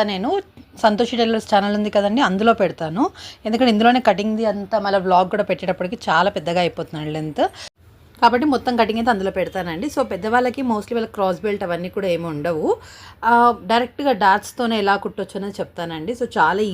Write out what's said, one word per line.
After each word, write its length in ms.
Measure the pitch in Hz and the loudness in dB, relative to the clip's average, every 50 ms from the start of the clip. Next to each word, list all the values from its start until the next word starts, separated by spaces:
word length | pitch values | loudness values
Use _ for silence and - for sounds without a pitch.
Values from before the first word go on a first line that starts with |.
| 214 208 | 2 2
నేను 200 | 202 180 196 277 381 403 392 - _ - - _ - - | 0 -2 -2 -2 -2 -2 -4 -6 _ -20 -20 _ -2 2
సంతోషి 340 | - 220 214 202 240 233 254 233 | 2 4 4 2 0 0 0 0
టైలర్స్ 280 | 226 226 226 220 - - | 0 2 0 -2 0 2
ఛానల్ 240 | 214 196 202 208 208 | 2 2 2 2 0
ఉంది 120 | 208 208 208 - | -2 -2 0 0
కదండి, 260 | 208 202 202 214 262 277 | 2 2 2 2 2 2
అందులో 260 | 214 185 190 214 233 226 220 | 2 2 2 4 2 4 4
పెడతాను. 420 | 196 165 151 - 165 156 160 202 294 381 - - - - - - - | 0 -2 -2 -4 -6 -4 -2 -2 -2 -2 -2 -8 -18 -20 -18 -10 -4
ఎందుకంటే 240 | 214 220 233 254 240 220 | -2 0 2 4 4 4
ఇందులోనే 260 | 208 226 240 247 254 247 | 4 4 4 4 4 4
కటింగ్ది 360 | 220 196 180 208 220 214 214 226 214 | 2 2 2 0 -2 -2 0 0 -2
అంతా 260 | 196 202 202 196 - 208 202 | -2 -2 -4 -2 -2 -2 0
మళ్ళీ 140 | 202 196 196 180 | 0 0 0 2
వ్లాగ్ 240 | 185 180 180 185 175 220 | 4 4 4 4 4 0
కూడా 120 | 208 196 - | -2 -2 -2
పెట్టేటప్పటికి 480 | 185 - 190 175 180 - 180 180 - - - | -4 -2 -2 -4 -4 -4 -4 -6 -6 -6 -2
చాలా 220 | 202 165 165 180 196 190 | 0 2 2 2 2 0
పెద్దగా 240 | 190 151 170 170 180 180 | -2 -4 -2 0 0 0
అయిపోతున్నాను 480 | 165 160 - 160 - - 151 151 151 151 | 0 -2 -6 -8 -8 -8 -8 -6 -6 -6
లెంత్, 260 | 156 156 156 143 - 294 392 - - - - - _ _ _ _ _ _ _ _ - | -6 -6 -6 -2 -2 -2 -2 -4 -8 -18 -18 -20 _ _ _ _ _ _ _ _ 2
కాబట్టి 240 | 247 233 233 247 302 302 262 | 2 4 4 2 2 2 0
మొత్తం 220 | 226 - 262 240 233 | 0 0 0 0 2
కటింగ్ 200 | 226 220 220 226 | 2 2 0 0
అయితే 100 | 233 247 233 | 0 0 0
అందులో 180 | 196 190 190 180 190 | 0 -2 -2 -2 -2
పెడతానండి. 500 | 175 175 - 190 175 175 160 165 240 302 - | -4 -4 -4 -6 -6 -6 -6 -6 -6 -4 -2
So 80 | 294 254 208 | -2 -2 -2
పెద్దవాళ్ళకి 520 | 208 180 180 214 226 247 247 247 233 - 269 247 | -4 -6 -4 0 0 0 0 0 -2 -4 -2 -2
mostly 240 | 220 208 202 - 240 | -2 -4 -4 -4 -4
వాళ్ళకి 180 | 233 226 226 - | -4 -4 -6 -4
క్రాస్ 240 | 214 196 185 180 156 202 | -2 -2 -2 -2 -2 -4
బెల్ట్ 200 | 208 202 202 202 | -4 -4 -4 -4
అవన్నీ 240 | 175 175 165 175 180 - | -4 -4 -4 -6 -8 -6
కూడా 120 | 208 196 185 170 | -4 -2 -2 -2
ఏమి 120 | 165 170 170 156 | -2 -4 -6 -6
ఉండవు. 340 | 147 147 170 170 151 180 311 466 - - - - - - - - - - 226 | -4 -4 -4 -2 -2 -2 -2 -2 -4 -8 -14 -20 -20 -20 -20 -14 -4 0 2
ఆ, 40 | 240 233 240 240 233 - - 185 | 4 6 6 4 2 0 0 0
డైరెక్ట్గా 420 | 226 240 254 247 - - 285 285 247 190 208 | 0 0 0 -2 -6 -2 0 0 2 4 4
డార్ట్స్తోనే 520 | 190 190 208 - - - - 247 226 226 214 202 | 4 4 2 0 -6 -6 -4 -2 -2 0 0 2
ఎలా 140 | 196 202 196 - | 2 0 0 -2
కుట్టొచ్చు 300 | 202 - - 190 190 - 196 | -6 -6 -8 -8 -8 -8 -8
అనేది 180 | 190 202 196 - | -8 -8 -6 -8
చెప్తానండి. 520 | 185 - - - 170 165 165 156 156 185 254 247 | -8 -8 -8 -10 -8 -8 -8 -6 -6 -6 -6 -4
So 60 | 247 233 - | -6 -2 2
చాలా 240 | 214 160 156 180 196 214 202 | 2 4 4 4 2 -2 -2